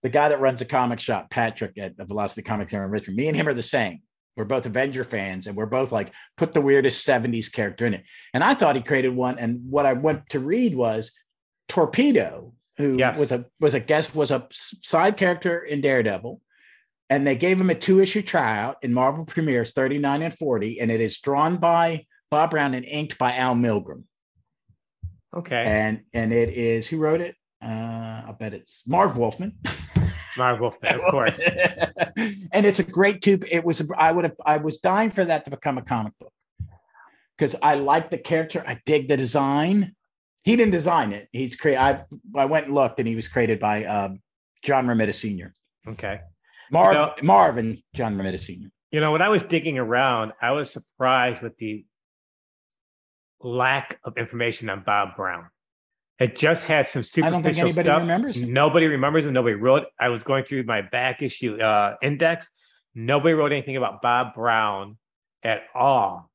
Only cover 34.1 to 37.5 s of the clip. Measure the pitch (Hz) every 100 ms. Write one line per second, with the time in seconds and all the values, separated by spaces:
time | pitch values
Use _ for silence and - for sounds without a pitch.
34.1 | 170 165 - 151 151 156 151 185 196 220
35.1 | 196 175 156 143 131 151 131 123 120 107
36.1 | _ - _ _ _ - - _ _ -
37.1 | _ _ - 147